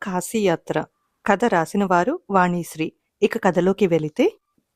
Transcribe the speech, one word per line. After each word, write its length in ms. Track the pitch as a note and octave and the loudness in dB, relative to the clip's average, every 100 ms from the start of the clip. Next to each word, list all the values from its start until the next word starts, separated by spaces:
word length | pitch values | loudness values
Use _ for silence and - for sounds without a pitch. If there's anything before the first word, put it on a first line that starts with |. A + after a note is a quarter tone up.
కాశీయాత్ర. 840 | G#3 F3+ - A3+ G3 D#3+ - D#3 - _ _ _ - | -8 -6 -4 -2 0 -2 -4 -6 -8 _ _ _ -2
కథ 200 | G3 A#3+ | 0 2
రాసిన 400 | F3 - G3+ G3 | 0 0 -2 0
వారు 340 | F3 F3+ F4 - | 2 0 -4 -2
వాణిశ్రీ. 640 | G3 F3+ F3 E3 D#3 D#3+ - _ - | 2 2 0 -6 -6 -8 -8 _ -2
ఇక 160 | A3 A3 | -2 0
కథలోకి 500 | F#3+ E3+ F3+ G3 G3 | 0 2 2 2 2
వెళితే, 460 | E3 D3+ - F4 - _ _ _ | 2 -2 0 0 -2 _ _ _